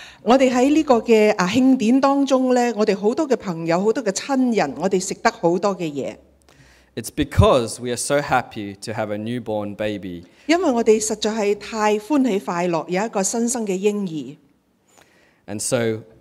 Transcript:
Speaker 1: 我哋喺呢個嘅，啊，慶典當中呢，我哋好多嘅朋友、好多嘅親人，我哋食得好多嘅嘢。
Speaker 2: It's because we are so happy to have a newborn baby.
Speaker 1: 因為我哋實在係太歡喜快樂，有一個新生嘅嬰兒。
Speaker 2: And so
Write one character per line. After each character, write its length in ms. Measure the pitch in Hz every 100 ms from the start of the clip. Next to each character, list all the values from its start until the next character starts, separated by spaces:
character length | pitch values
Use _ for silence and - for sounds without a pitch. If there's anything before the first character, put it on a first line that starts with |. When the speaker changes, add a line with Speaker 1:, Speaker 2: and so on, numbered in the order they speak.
| - -
Speaker 1:
我 120 | 202 269
哋 160 | 254
喺 160 | 247 269
呢 120 | 302
個 120 | 294 233
嘅， 360 | 226 220 214 208
啊， 100 | 180
慶 300 | 262 262 262
典 240 | 214 262
當 260 | 277 277 277
中 280 | 262 254
呢， 200 | 247 240 208
我 80 |
哋 120 | 214 190
好 180 | 208
多 140 | 262 294
嘅 80 | 226
朋 280 | 196 165 165
友、 140 | 170
好 120 | 208
多 100 | 254
嘅 80 | 208
親 460 | 190 - 269 247 208
人， 180 | 147 127
我 140 | 185
哋 100 | 190
食 140 | 185
得 160 | - -
好 260 | - 170 180
多 220 | 202 180
嘅 40 | 165
嘢。 240 | 143 107 107 _ _ _ _ - _ _ -
Speaker 2:
It's 140 | 113
because 680 | - 139 - 208 143 113 -
we 100 | 120
are 60 | 117
so 240 | - 143
happy 540 | 143 131 - 113 101 98
to 80 | -
have 200 | 107 104
a 60 | 104
newborn 580 | 110 123 110 107 104 101
baby. 480 | 107 101 92 87 - _ -
Speaker 1:
因 120 | 339
為 120 | 349
我 100 | 233
哋 180 | 226 220
實 200 | - 214
在 100 | 214
係 280 | 220 202 208
太 400 | - 220 214 214
歡 300 | 208 302 254
喜 120 | 196
快 260 | - 175 180
樂， 220 | 165 156
有 180 | 180 226
一 20 |
個 120 | 214
新 260 | 190 233 233
生 160 | 233
嘅 80 | 208 185
嬰 160 | 208 208 190
兒。 300 | 156 127 160 _ _ _ _ _ _ _ _ _ _ -
Speaker 2:
And 140 | 110
so 420 | - 127 113 110 - _